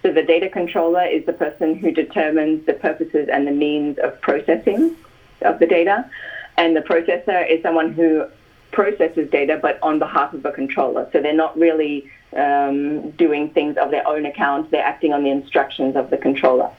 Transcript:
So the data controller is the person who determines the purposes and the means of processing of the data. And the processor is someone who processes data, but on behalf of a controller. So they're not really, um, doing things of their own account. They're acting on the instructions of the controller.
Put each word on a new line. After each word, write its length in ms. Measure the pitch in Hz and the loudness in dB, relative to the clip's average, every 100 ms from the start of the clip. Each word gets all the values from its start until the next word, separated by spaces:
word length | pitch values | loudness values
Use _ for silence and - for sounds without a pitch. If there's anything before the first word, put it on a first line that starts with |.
So 100 | 196 | 2
the 120 | 156 | 2
data 240 | 165 170 190 | 4 2 2
controller 560 | 190 170 202 165 175 175 | -4 -4 0 2 2 0
is 180 | 160 160 | 0 -2
the 60 | |
person 440 | 170 151 - 160 160 | -4 -6 -2 -2 0
who 160 | 185 | 0
determines 760 | 160 139 202 156 156 156 156 151 | 0 -2 -2 0 0 0 0 -2
the 60 | |
purposes 560 | 139 156 156 165 151 143 | -2 -4 -4 -2 -2 0
and 140 | 135 143 | 0 0
the 60 | |
means 460 | 143 147 147 147 143 | 0 0 0 -2 -2
of 200 | - - | -4 -2
processing 760 | - 143 - 170 - 208 330 - - _ - - | -2 -2 0 2 2 2 0 0 -20 _ -20 -2
of 180 | - 165 | -2 2
the 60 | 170 | 4
data. 440 | 170 170 214 254 - - - - - | 4 4 0 -4 -14 -16 -16 -6 0
And 180 | 165 | 2
the 60 | 160 | 2
processor 680 | - 170 165 175 - 185 - | 2 0 2 -2 0 0 2
is 140 | 160 | 2
someone 300 | 175 165 160 | 2 0 0
who 340 | 156 165 156 139 - _ _ _ | 2 2 2 -2 -10 _ _ _
processes 580 | - 143 139 165 165 143 | 0 0 0 -2 0 -2
data, 280 | 143 143 156 | 0 0 0
but 180 | 151 - | -2 0
on 160 | 160 151 | 0 0
behalf 340 | 151 147 143 | 0 0 -2
of 120 | 147 | -4
a 60 | 143 | -8
controller. 560 | 143 135 - 131 120 - | -6 -4 -2 -2 -2 0
So 80 | 160 | 0
they're 140 | 147 | 2
not 220 | 156 156 156 | 2 0 2
really, 520 | 165 156 151 143 - - _ - | 2 4 -2 -4 -10 -20 _ -2
um, 760 | 143 143 139 143 143 151 156 | 0 2 0 0 -2 -4 -8
doing 400 | - 165 147 151 | 0 2 2 0
things 260 | 170 151 143 | 0 0 -2
of 140 | 139 | 0
their 160 | 147 - | 0 0
own 160 | 151 147 | -2 -4
account. 440 | - 143 143 156 | -2 0 0 -2
They're 120 | 151 | 0
acting 280 | 143 143 160 | 0 0 0
on 100 | 147 | 0
the 60 | 139 | 0
instructions 640 | 139 135 151 - - 135 | -2 0 -2 -2 -2 -2
of 140 | 135 123 | -2 -2
the 60 | - | -2
controller. 540 | 131 135 131 127 - | 0 2 2 2 0